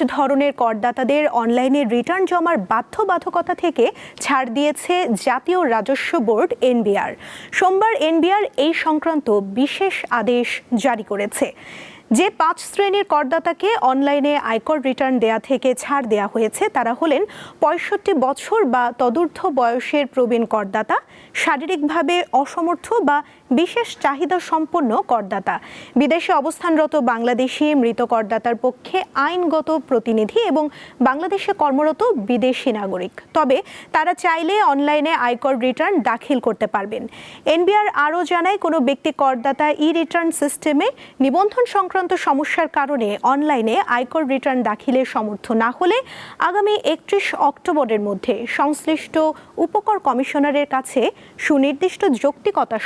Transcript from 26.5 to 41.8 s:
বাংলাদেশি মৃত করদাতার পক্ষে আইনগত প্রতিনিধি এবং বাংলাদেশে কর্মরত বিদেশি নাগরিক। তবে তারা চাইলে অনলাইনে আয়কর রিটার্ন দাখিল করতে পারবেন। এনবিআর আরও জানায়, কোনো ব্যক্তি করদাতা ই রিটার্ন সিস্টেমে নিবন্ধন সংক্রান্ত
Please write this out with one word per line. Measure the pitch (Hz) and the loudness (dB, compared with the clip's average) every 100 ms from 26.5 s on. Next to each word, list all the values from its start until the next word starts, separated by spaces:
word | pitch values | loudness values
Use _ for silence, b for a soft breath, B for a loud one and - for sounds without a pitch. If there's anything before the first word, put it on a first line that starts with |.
| - 349 311 302 302 | -2 0 2 2 2
বাংলাদেশি | 247 226 233 240 254 - 302 294 | 0 0 0 0 -2 0 2 2
মৃত | 233 226 | 2 0
করদাতার | 240 226 214 226 240 233 | 0 0 0 -2 -2 -2
পক্ষে | 254 247 - 370 - | -2 -4 -4 -4 -4
আইনগত | 269 285 359 349 311 311 311 - | -2 -2 0 0 0 0 -2 0
প্রতিনিধি | 247 226 220 214 453 427 | 0 2 0 0 0 2
এবং | 294 302 B B B 262 | 0 -2 B B B 0
বাংলাদেশে | 277 349 392 - | 2 -2 -2 -2
কর্মরত | - 294 269 302 302 466 320 196 | 0 2 2 0 2 0 0 0
বিদেশি | 247 254 254 269 214 | 0 0 0 -2 -2
নাগরিক। | 196 180 190 - - | -4 -6 -8 -12 -4
তবে | 320 277 277 - B B | 0 2 0 -2 B B
তারা | 320 330 | 0 0
চাইলে | 349 349 330 330 415 339 | 0 0 0 0 2 2
অনলাইনে | 285 285 302 294 311 240 | 2 2 2 0 -2 -2
আয়কর | 233 269 262 254 | 0 0 0 0
রিটার্ন | 240 339 359 | 0 0 0
দাখিল | 226 226 - 262 | 0 -2 -2 0
করতে | 233 208 208 | 0 -2 -2
পারবেন। | 214 202 214 - B B B - | -4 -4 -8 -10 B B B 0
এনবিআর | 330 359 415 415 - 294 | 2 4 2 2 0 0
আরও | 339 | 0
জানায়, | 330 349 359 403 | 0 0 0 0
কোনো | 339 320 | 0 2
ব্যক্তি | 254 277 311 - | 2 0 -2 0
করদাতা | 269 262 269 262 302 294 302 | 0 2 -2 0 0 2 2
ই | 330 | 2
রিটার্ন | 320 349 330 | 0 0 0
সিস্টেমে | - 285 - 311 285 427 - B B | 0 -2 0 0 2 2 -2 B B
নিবন্ধন | 262 311 403 508 480 | 2 4 2 2 0
সংক্রান্ত | 403 | 0